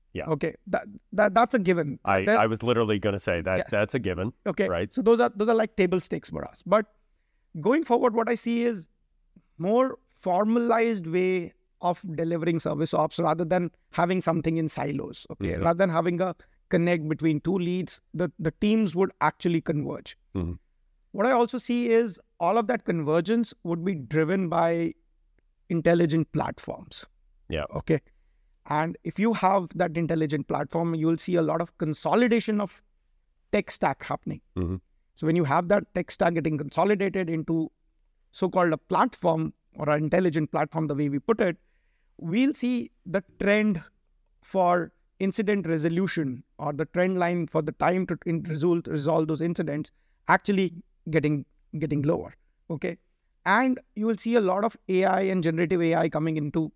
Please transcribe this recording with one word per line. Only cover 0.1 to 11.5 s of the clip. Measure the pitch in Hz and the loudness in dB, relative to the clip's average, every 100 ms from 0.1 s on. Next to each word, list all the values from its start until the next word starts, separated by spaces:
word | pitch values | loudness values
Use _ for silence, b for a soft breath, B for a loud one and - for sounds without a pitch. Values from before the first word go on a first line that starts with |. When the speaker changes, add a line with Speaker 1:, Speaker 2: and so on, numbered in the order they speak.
Speaker 1:
Yeah. | - - | -8 -4
Speaker 2:
Okay. | 151 170 - - | -2 -4 -6 -4
That, | - - 202 - | -4 -4 -18 -8
that, | 185 208 | 2 4
that's | 190 233 | 4 4
a | 247 | 2
given. | 185 175 143 127 | 2 0 0 -4
Speaker 1:
I, | - 98 95 | 0 2 4
Speaker 2:
There | 104 | 4
Speaker 1:
I | |
was | 110 110 | 4 2
literally | 117 117 110 104 | 0 2 2 2
gonna | 104 98 | 0 -2
say | - 87 | -2 -2
that | 85 92 | 0 -2
Speaker 2:
Yes. | - | 0
Speaker 1:
that's | 104 104 | 0 0
a | 147 | -2
given. | 104 87 98 - - | -4 -4 -4 -6 -6
Speaker 2:
Okay. | 165 - | -2 -2
Speaker 1:
Right. | 87 104 | 0 -2
Speaker 2:
So | - | 0
those | 220 233 | 4 4
are, | 240 | 4
those | 202 220 | 0 0
are | |
like | 226 214 | 0 0
table | - 185 185 | 0 0 0
stakes | - 160 - | -4 -8 -8
for | 80 | -10
us. | - - - | -10 -10 0
But | 202 208 _ _ _ _ _ _ 160 | 0 0 _ _ _ _ _ _ -6
going | 160 285 | 0 0
forward, | 330 240 254 | 2 2 2
what | 226 226 | 0 -2
I | |
see | 240 - 233 | -2 -2 -2
is | 240 214 160 _ _ _ _ _ _ - | -2 -4 -10 _ _ _ _ _ _ -6
more | 170 233 262 - _ | 0 2 2 -2 _
formalized | _ 190 180 214 233 240 233 233 220 160 | _ -2 0 2 2 2 2 2 -2 -2
way | 175 185 185 170 | 0 0 0 -4